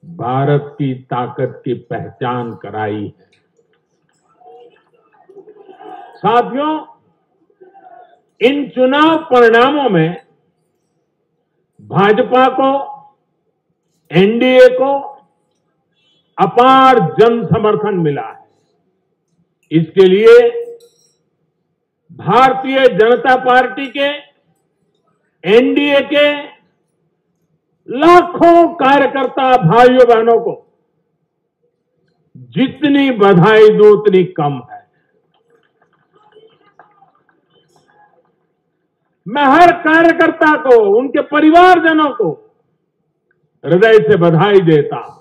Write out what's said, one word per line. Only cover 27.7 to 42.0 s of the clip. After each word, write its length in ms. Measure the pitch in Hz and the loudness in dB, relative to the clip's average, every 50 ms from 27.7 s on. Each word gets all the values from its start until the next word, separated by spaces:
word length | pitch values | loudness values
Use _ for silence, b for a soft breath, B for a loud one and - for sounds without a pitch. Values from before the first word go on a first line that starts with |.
| _ _ _ - | _ _ _ -14
लाखों 840 | 220 254 302 330 349 359 349 - - - 349 339 339 339 339 330 - | -8 -2 2 4 4 4 2 0 -4 0 2 4 4 4 2 0 -2
कार्यकर्ता 840 | - 277 262 277 285 277 254 262 277 262 247 - - 262 262 254 | -4 -2 0 2 2 0 -2 -4 -6 -8 -6 -6 -4 -2 0 0
भाइयों 520 | 247 180 160 190 247 247 254 254 254 254 233 | 2 2 2 2 4 4 4 4 2 4 4
बहनों 320 | 233 226 226 233 233 220 | 4 0 2 0 0 -2
को 260 | - 190 131 - _ _ _ _ _ _ _ _ _ _ _ _ _ _ _ _ _ _ _ _ _ _ _ _ _ _ _ _ _ _ _ _ _ _ _ | -2 -6 -10 -12 _ _ _ _ _ _ _ _ _ _ _ _ _ _ _ _ _ _ _ _ _ _ _ _ _ _ _ _ _ _ _ _ _ _ _
जितनी 760 | 131 127 _ - 262 254 269 - - 302 285 277 285 277 269 | -20 -20 _ -4 -4 -4 -4 -4 -6 -4 -2 0 0 0 -2
बधाई 580 | 254 208 202 196 196 269 254 214 220 220 220 214 | 0 0 2 2 4 4 2 4 4 4 4 4
दूं 220 | 214 208 208 214 | 4 4 4 4
उतनी 340 | 208 202 214 208 185 185 180 | 4 4 2 0 0 0 0
कम 360 | - - - - 147 139 127 117 - | 0 -6 -6 -6 -6 -6 -8 -14 -20
है। 100 | - - _ _ _ _ _ _ _ _ _ _ _ _ _ _ _ _ _ _ _ _ _ _ _ _ _ _ _ _ _ _ _ 427 440 _ _ _ 415 415 _ _ _ 415 427 403 392 _ _ _ _ _ _ _ _ _ _ _ _ _ _ _ _ _ _ _ _ _ _ _ _ _ _ _ _ _ _ _ _ _ _ _ _ _ _ _ _ _ _ _ _ 175 | -20 -20 _ _ _ _ _ _ _ _ _ _ _ _ _ _ _ _ _ _ _ _ _ _ _ _ _ _ _ _ _ _ _ -20 _ _ _ _ _ _ _ _ _ _ _ _ _ _ _ _ _ _ _ _ _ _ _ _ _ _ _ _ _ _ _ _ _ _ _ _ _ _ _ _ _ _ _ _ _ _ _ _ _ _ _ _ _ _ _ _ _ -8
मैं 160 | 220 285 294 | -4 -2 0
हर 280 | 269 269 330 349 349 339 | 2 4 4 4 4 2
कार्यकर्ता 840 | - - 311 311 330 339 330 330 339 330 330 320 - 330 311 302 | 0 -4 -2 0 2 2 0 0 0 -2 -2 -2 -2 0 0 0
को, 420 | 294 294 269 247 233 214 196 196 226 | -2 0 2 2 2 2 2 0 -2
उनके 220 | 262 277 - 294 | -2 -2 -6 -6
परिवारजनों 880 | 269 - 294 302 302 311 311 339 359 370 370 349 320 330 320 311 | -6 -4 -4 0 0 4 4 4 4 4 4 2 0 -2 -2 -2